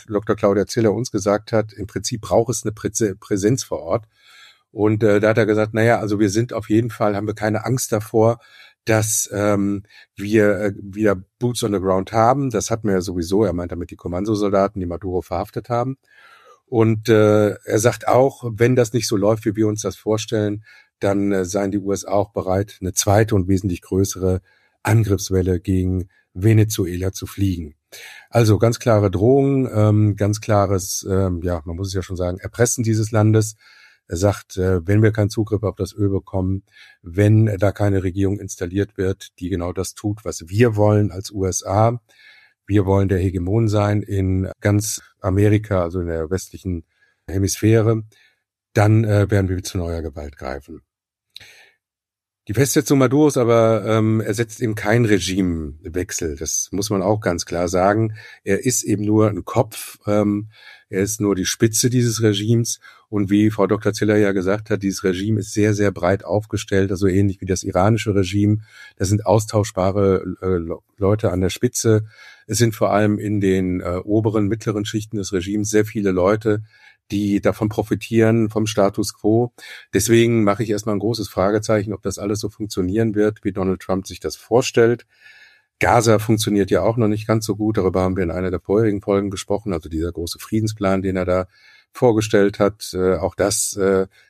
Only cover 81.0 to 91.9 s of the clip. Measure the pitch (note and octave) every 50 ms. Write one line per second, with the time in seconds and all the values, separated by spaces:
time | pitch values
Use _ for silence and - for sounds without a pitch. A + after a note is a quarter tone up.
81 | G2 A2+ A#2 A2 G2 - - G#2 F#2 G2+ G#2 G#2+ G#2+ - A2 G#2+ G2+ G#2+ G2+ -
82 | - G2+ F#2+ - G#2 G2+ G#2+ G#2 - G2 - - G#2+ G2+ - G2+ F#2 F2+ G2 A2
83 | A2+ A2+ G2+ G#2 G#2 G#2+ G#2 - - G#2 F#2 G2+ F#2 F#2+ F#2 F#2 - - F#2+ F#2+
84 | F#2+ - F#2 - - D#2+ - - - - A2 B2 B2+ - - B2 A#2 A2+ A#2+ A2+
85 | - _ _ _ _ - - - - _ _ _ _ _ _ - - E2 G#2 A#2+
86 | G#2+ A2+ A2 G#2 G#2+ - A2+ G#2 - G#2+ G#2 G2+ G2 F#2+ G2+ F2 E2+ G#2+ A2+ B2
87 | A2+ G#2 G#2+ G#2+ G#2+ - A2+ A2 G#2+ - G2+ G2+ G#2+ G#2+ G#2+ G#2+ F#2 F#2 F2 F#2
88 | F#2 F#2 F#2 G2 F#2 E2 E2 F2+ F#2 F#2 F2 F2 _ - G2 G#2+ A#2 G#2+ G2+ G2+
89 | - - G2 G2 G2+ G2 F#2 F2+ - - G2+ G2+ G#2 G#2+ F#2 E2 - - E2+ D#2+
90 | E2 F2 E2 E2 E2+ E2+ - - - - A2 A2 G#2+ G#2+ A2 - G2 F#2+ G2 F#2+
91 | F#2 G2 F#2+ F#2 F2+ F#2 F2+ F#2 F2+ - _ _ _ _ _ _ _ _